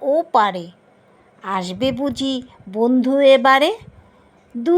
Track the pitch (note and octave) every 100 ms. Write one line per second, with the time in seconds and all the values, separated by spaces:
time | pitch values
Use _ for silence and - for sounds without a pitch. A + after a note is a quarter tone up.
0 | C#4 D#4 E4 B3 G#3 F#3 E3+ - _ _
1 | _ _ _ _ F#3+ G3 F3+ F#3 C4 B3
2 | C#4+ A#3+ C4+ B3+ B3+ - - G#3 A#3+ B3+
3 | B3 C#4 C#4 C4 C4 C4+ D#4 A4+ - -
4 | _ _ _ _ _ A#3+ A#3+